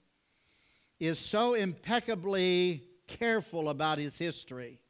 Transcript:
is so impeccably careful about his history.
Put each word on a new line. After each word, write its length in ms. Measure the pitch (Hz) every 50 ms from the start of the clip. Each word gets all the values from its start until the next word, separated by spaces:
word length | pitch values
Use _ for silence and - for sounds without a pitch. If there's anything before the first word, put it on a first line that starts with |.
| _ _ _ _ _ _ _ _ _ _ _ _ _ _ _ _ _ _ _ -
is 180 | 160 165 160 -
so 360 | - - 208 214 240 247 240
impeccably 1300 | 220 196 185 160 - - 196 240 240 - 233 220 175 170 196 196 190 180 185 180 180 180 180 165 131 - - - _ _
careful 640 | - - - 233 233 226 214 - - 165 165 151 151
about 300 | 143 135 156 156 156 147
his 180 | 147 139 -
history. 640 | - 170 165 147 - - - 127 123 123 120 127 - _